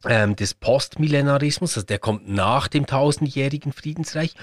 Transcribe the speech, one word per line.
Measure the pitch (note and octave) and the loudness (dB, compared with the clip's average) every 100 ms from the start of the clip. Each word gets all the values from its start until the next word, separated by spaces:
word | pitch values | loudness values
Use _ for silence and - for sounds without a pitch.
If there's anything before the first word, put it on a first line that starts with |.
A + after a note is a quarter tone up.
| - | 0
ähm, | A#2 G#2 | 4 4
des | G2+ G#2 | 2 -4
Postmillenarismus, | - - C3+ - - D3+ C#3+ C#3+ C#3 D3 D3 F3 - | -2 0 0 0 -2 2 2 4 2 0 -2 -2 -4
also | F#2+ | -4
der | G2+ | -2
kommt | - G#2 G2 | -2 -2 -2
nach | G2 F#2+ G#2+ - | 0 2 0 0
dem | D3 C#3 | -2 0
tausendjährigen | C3+ D3 D3 D3+ C3+ C3+ D3 D3 | 2 2 2 -2 -2 -2 -2 -6
Friedensreich. | - D#3 D#3+ D#3 D#3 D#3+ - | -8 -8 -8 -6 -4 -4 -4